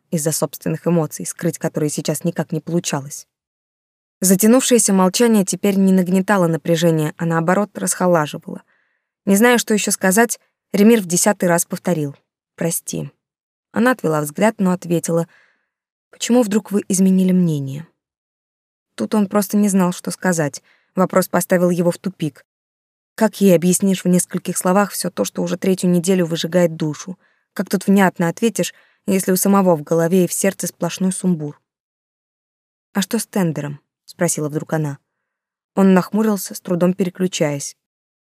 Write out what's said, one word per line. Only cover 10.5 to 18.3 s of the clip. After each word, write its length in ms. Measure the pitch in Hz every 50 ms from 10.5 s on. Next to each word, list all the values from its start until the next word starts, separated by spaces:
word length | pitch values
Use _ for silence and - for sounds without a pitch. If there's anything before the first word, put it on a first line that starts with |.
| _ _ _ _
Ремир 280 | - 202 202 220 240 220
в 60 | 185
десятый 420 | 165 180 170 - 214 208 - - 175
раз 180 | 170 170 -
повторил: 500 | - - - - 185 175 160 147 143 147 _ _ _ _ _ _ _ _
«Прости». 560 | - 180 165 165 - - - - 165 151 143 - _ _ _ _ _ _ _ _ _ _ _
Она 220 | - 202 226 254
отвела 280 | 254 - - 165 156 151
взгляд, 340 | 151 147 151 - 202 220 226 -
но 140 | 196 185
ответила: 560 | 180 180 - 170 175 165 - - 165 170 170 - _ _ _ _ _ _ _ _ _ _ _ _ _ _ _ _
«Почему 320 | _ _ - - 226 247
вдруг 300 | 247 202 202 220 214 -
вы 100 | 196 202 - -
изменили 420 | 180 175 190 190 185 185 185 185
мнение?» 560 | 185 185 180 165 156 143 139 135 135 147 165 - _ _ _ _ _ _ _ _